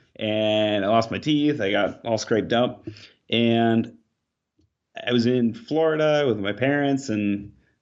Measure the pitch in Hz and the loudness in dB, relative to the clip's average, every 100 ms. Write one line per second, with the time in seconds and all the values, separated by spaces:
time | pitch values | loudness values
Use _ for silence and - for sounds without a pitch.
0 | _ - 107 107 107 107 107 104 98 113 | _ -8 -4 0 0 2 0 0 2 2
1 | 113 - 151 147 147 143 98 101 98 - | 0 -4 -2 0 0 0 0 0 -2 -4
2 | 117 110 - 110 - 117 123 - - 107 | -4 -4 0 0 2 0 0 -4 -16 -18
3 | - _ _ 110 117 117 117 113 117 - | -20 _ _ 0 2 2 2 2 0 -10
4 | _ _ _ _ _ _ _ _ _ - | _ _ _ _ _ _ _ _ _ -10
5 | - 123 117 127 117 - - 151 160 156 | -2 0 2 2 0 -4 -6 0 0 2
6 | 156 151 143 107 98 107 131 143 143 135 | 2 2 2 0 -4 -2 0 0 0 -2
7 | 135 107 101 101 101 - _ _ | -2 -2 -2 -4 -8 -20 _ _